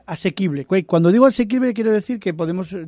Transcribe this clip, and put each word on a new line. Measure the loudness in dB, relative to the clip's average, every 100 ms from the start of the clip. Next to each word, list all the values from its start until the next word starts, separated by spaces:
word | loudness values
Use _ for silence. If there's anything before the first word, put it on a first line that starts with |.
| -12
asequible. | -6 -6 -2 -2 -2
Cu-, | -2 -2 2
cuando | 2 4
digo | 6 4
asequible, | 4 -2 0 -2
quiero | -2 0
decir | 0 -2 -6
que | -6
podemos, | -4 -4 -4 -8
eh, | -12